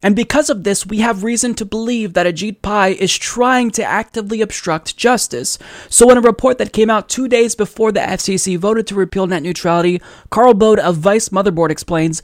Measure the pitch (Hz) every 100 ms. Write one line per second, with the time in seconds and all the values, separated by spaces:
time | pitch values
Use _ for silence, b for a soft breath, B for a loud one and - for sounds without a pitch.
0 | 196 208 226 285 302 220 180 196 190 214
1 | 226 202 220 233 247 220 208 220 226 240
2 | 208 175 175 160 214 196 196 208 190 190
3 | 185 - - 233 247 254 240 214 147 190
4 | 226 226 202 220 214 - - 156 - -
5 | 240 247 - 123 135 - B B B -
6 | 240 247 240 - 262 247 202 - 220 214
7 | - - 262 233 233 - 202 - 220 202
8 | - 185 - 185 190 175 202 220 214 202
9 | 185 196 185 180 160 170 175 170 175 175
10 | B B B 214 247 202 220 214 156 165
11 | 190 220 - 190 165 165 160 151 - 165
12 | 160 156